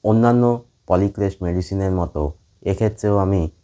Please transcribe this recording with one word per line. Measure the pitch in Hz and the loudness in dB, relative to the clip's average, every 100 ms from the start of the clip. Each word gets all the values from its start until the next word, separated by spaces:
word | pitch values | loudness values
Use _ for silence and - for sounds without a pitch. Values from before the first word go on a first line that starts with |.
অন্যান্য | 107 113 120 120 120 120 - _ - | 2 4 4 4 2 0 -8 _ -2
পলিক্রেস্ট | 92 98 95 98 - | 0 0 -2 -4 -2
মেডিসিনের | 87 90 90 98 95 92 | -4 -4 -4 -4 -2 -2
মতো | 85 76 73 - _ _ | -4 -4 -6 -6 _ _
এক্ষেত্রেও | - 98 110 107 107 101 | -6 -2 -2 -2 0 0
আমি | 95 98 80 _ | 2 0 -2 _